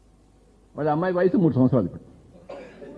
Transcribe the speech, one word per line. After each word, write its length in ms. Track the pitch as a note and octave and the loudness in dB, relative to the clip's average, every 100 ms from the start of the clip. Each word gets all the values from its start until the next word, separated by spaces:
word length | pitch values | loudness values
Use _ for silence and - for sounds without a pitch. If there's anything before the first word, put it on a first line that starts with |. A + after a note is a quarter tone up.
| _ _ _ _ _ _ _ - | _ _ _ _ _ _ _ -6
వాళ్ళ 160 | D3+ | -2
అమ్మాయి 220 | D3+ F#3 | -2 -2
వయసు 240 | F3 F#3 G3+ | 0 2 2
మూడు 160 | E3 | 2
సంవత్సరాలు 320 | B2+ B2+ B2+ F2 | 4 4 2 0
ఇప్పుడు. 240 | - - - - - - - - - - | -6 -20 -20 -20 -20 -20 -20 -20 -20 -20